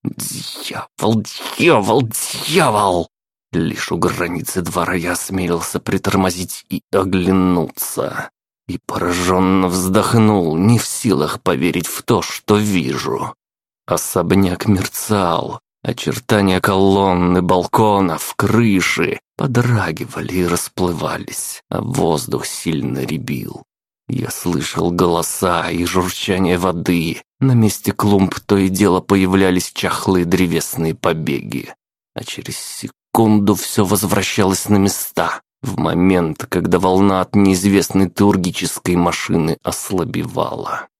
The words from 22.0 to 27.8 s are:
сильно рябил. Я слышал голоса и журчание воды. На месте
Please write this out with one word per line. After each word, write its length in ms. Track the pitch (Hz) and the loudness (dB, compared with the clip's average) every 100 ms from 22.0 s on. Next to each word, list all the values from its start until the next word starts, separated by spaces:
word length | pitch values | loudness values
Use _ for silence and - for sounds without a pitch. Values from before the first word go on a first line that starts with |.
| 87 78 62 65 | 2 0 -2 -6
сильно 540 | - - 87 78 62 65 | -6 -6 -4 -4 -4 -4
рябил. 640 | 65 78 - 67 50 - - _ _ _ - | -6 -6 -6 -8 -8 -14 -20 _ _ _ -8
Я 220 | 123 - | -6 -6
слышал 600 | - 87 80 - 87 90 | -6 -4 -2 -4 -2 -2
голоса 800 | 87 87 85 82 - 95 85 85 | 2 2 2 -2 -2 0 0 -2
и 140 | 87 | -2
журчание 720 | 85 92 92 - - 92 92 90 | 0 0 -2 -4 -2 0 2 2
воды. 640 | 92 85 82 87 82 - - _ | 0 0 0 0 0 -6 -12 _
На 120 | 135 | 2
месте 400 | 120 107 - | 4 4 2